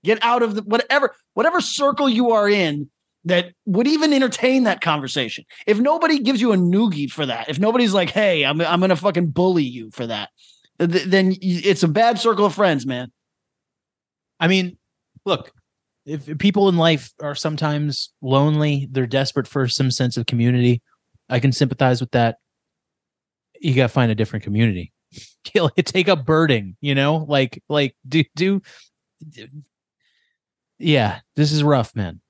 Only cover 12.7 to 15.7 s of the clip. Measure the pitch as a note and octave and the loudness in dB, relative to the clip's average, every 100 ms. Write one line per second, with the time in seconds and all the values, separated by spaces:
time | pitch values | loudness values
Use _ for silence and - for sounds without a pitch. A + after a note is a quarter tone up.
12.7 | C#3+ B2+ B2 B2+ _ _ _ _ _ _ | 0 -4 -8 -10 _ _ _ _ _ _
13.7 | _ _ _ _ _ _ _ E3 F#3+ F3+ | _ _ _ _ _ _ _ 0 2 0
14.7 | - _ _ _ _ - C#3+ - _ _ | -10 _ _ _ _ -4 -4 -4 _ _